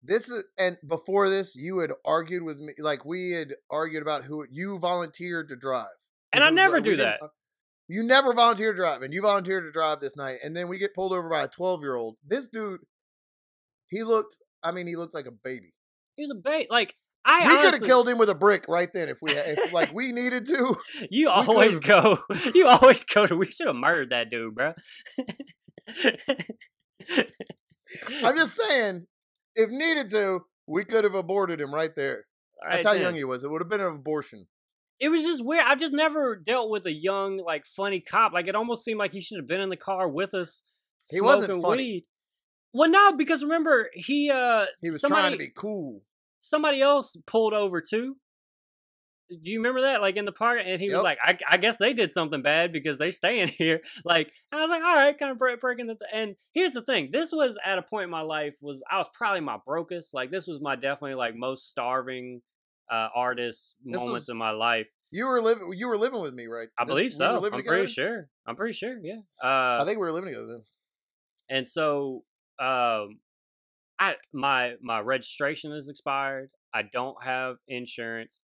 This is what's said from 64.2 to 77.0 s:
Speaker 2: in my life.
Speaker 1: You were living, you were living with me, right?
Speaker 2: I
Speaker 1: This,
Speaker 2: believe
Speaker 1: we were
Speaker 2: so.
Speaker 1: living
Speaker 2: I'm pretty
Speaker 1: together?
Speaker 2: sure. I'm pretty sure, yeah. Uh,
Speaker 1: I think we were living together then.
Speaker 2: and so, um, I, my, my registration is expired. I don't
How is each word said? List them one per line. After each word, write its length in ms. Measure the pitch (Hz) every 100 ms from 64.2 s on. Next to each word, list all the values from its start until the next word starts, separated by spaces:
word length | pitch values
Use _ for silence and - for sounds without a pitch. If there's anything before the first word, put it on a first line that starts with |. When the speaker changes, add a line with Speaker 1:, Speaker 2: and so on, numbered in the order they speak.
| -
Speaker 2:
in 80 | 117
my 140 | 113
life. 360 | 110 113 117 107 _ _
Speaker 1:
You 160 | 170 262
were 160 | 254
living, 300 | 226 226 180
you 140 | 185 247
were 100 | 214
living 240 | 240 254
with 100 | 160
me, 140 | 127 117
right? 220 | 117 117 -
Speaker 2:
I 60 |
Speaker 1:
This, 60 | 120
Speaker 2:
believe 220 | 135 240 147
Speaker 1:
we 60 | 147
were 40 |
Speaker 2:
so. 40 | 233
Speaker 1:
living 180 | 202 123
Speaker 2:
I'm 40 | -
pretty 200 | 175 196
Speaker 1:
together? 220 | - 165
Speaker 2:
sure. 140 | 226 156 _ -
I'm 100 | 120
pretty 160 | 220
sure, 220 | 202 214 254
yeah. 180 | 165 220 208 _
Uh, 380 | 127 135 127 120
Speaker 1:
I 20 |
think 140 | 156 220
we 80 | 175
were 60 |
living 180 | 160 190
together 160 | 117 113
then. 160 | 117 107 _ _ _ _ _ _ _ _
Speaker 2:
and 180 | 135 127
so, 560 | - 156 143 139 131 _ _ _ -
um, 640 | 131 127 123 110 104 107 _ _ _ _ _ _ _ -
I, 160 | 190 151 _
my, 400 | 139 139 131 123 120
my 200 | 120 113
registration 720 | 107 131 120 - 143 151 156
is 180 | 147 139
expired. 580 | 147 - 139 135 135 135 _ _
I 80 | 113
don't 340 | 104 127